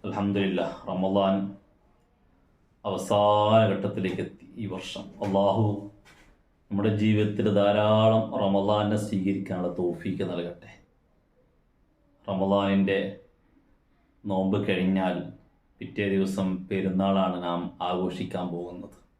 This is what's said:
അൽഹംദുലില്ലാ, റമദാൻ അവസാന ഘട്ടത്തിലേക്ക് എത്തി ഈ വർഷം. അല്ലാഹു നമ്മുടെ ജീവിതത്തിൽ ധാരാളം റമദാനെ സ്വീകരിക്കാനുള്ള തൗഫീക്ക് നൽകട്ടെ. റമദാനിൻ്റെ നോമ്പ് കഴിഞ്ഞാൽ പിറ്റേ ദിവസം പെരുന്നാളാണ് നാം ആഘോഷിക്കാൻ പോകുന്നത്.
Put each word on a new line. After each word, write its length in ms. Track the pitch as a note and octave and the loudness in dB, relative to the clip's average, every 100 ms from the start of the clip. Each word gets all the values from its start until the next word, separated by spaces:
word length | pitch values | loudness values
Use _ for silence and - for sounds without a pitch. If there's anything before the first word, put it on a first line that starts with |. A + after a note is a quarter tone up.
| G2 | -8
അൽഹംദുലില്ലാ, 600 | G2 G2+ G2+ F#2+ F2+ - - - | -4 -2 0 0 -2 -4 -6 -8
റമദാൻ 460 | F#2 F#2+ G2 G2 G2 G2 - _ _ _ _ _ _ _ _ _ _ _ _ G#2 | -4 0 2 2 0 -2 -10 _ _ _ _ _ _ _ _ _ _ _ _ -6
അവസാന 720 | F#2 F#2 G#2 G#2 G#2 G#2+ A2 A2 | -4 2 4 6 6 6 6 4
ഘട്ടത്തിലേക്ക് 500 | G2 G2 G2+ F#2 F2 | 2 -4 -4 -4 -4
എത്തി 220 | F2 - - - | -8 -10 -20 -12
ഈ 20 | G2+ | -10
വർഷം. 320 | F#2 - - - - | -10 -10 -12 -14 -8
അല്ലാഹു 400 | G2+ G2 G2 G#2 G#2+ G2 - - - - _ _ _ _ _ | -2 2 4 4 2 0 -8 -18 -20 -20 _ _ _ _ _
നമ്മുടെ 240 | G2+ G#2 G#2 | 0 0 2
ജീവിതത്തിൽ 440 | G#2+ G#2 G#2+ - G#2 G2 | 2 4 2 0 2 4
ധാരാളം 680 | G2+ G#2 G#2 G#2+ A2 A2 A2 B2+ | 4 4 4 6 6 4 0 -2
റമദാനെ 560 | G2+ G2 G2 G#2 G#2 G#2 | 0 2 2 2 2 -2
സ്വീകരിക്കാനുള്ള 680 | - G2 F#2+ F#2+ - F#2 F2+ - | -2 -2 -2 -2 -4 -4 -4 -2
തൗഫീക്ക് 460 | F2 E2+ - F2 F#2 | -4 -4 -6 -6 -6
നൽകട്ടെ. 420 | F2 E2+ - - - _ _ _ _ _ _ _ _ _ _ _ _ _ _ - | -6 -8 -12 -20 -20 _ _ _ _ _ _ _ _ _ _ _ _ _ _ -6
റമദാനിൻ്റെ 680 | F#2+ G2 G2 G2 G2 F#2+ G2 G2 F#2+ - _ _ _ _ _ _ _ _ _ G#2 | -2 2 2 4 2 2 0 -2 -10 -20 _ _ _ _ _ _ _ _ _ -4
നോമ്പ് 260 | F#2+ F#2+ G2+ F#2 | -2 0 0 0
കഴിഞ്ഞാൽ 500 | F#2 F#2 F#2+ F#2 F2 E2 - _ _ _ _ | 0 2 2 0 -2 -8 -16 _ _ _ _
പിറ്റേ 300 | - - G2+ G2 | -12 -4 -2 0
ദിവസം 340 | F#2+ - F#2+ F#2 - | 0 -2 -4 -4 -6
പെരുന്നാളാണ് 680 | G2 F#2 F#2 G2 G2 F#2 F2+ F2 | -4 -2 0 2 2 0 -2 -4
നാം 160 | F2 F2+ - F2+ | -4 -6 -6 -4
ആഘോഷിക്കാൻ 560 | F2+ F#2 - - F#2 F2+ E2+ | -2 -4 -6 -8 -6 -6 -8
പോകുന്നത്. 420 | F2 F2+ - - _ | -10 -12 -18 -20 _